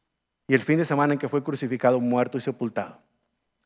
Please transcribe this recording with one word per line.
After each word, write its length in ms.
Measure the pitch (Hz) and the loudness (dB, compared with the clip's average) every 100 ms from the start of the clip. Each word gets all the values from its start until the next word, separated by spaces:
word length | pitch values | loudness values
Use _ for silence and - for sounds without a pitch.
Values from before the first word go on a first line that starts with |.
| _ _ _ _ - | _ _ _ _ 0
y 60 | |
el 80 | 135 | 0
fin 160 | - 160 | 2 0
de 80 | 160 | 2
semana 260 | 143 147 | 2 2
en 60 | 139 | 0
que 100 | 120 | 0
fue 160 | 147 | -2
crucificado, 560 | 143 139 123 123 127 127 | -4 -6 -4 0 2 2
muerto 380 | 120 123 120 131 | 2 0 0 -2
y 20 | |
sepultado, 580 | 143 120 117 107 92 - _ _ _ _ _ _ | -6 -4 -4 -4 -8 -12 _ _ _ _ _ _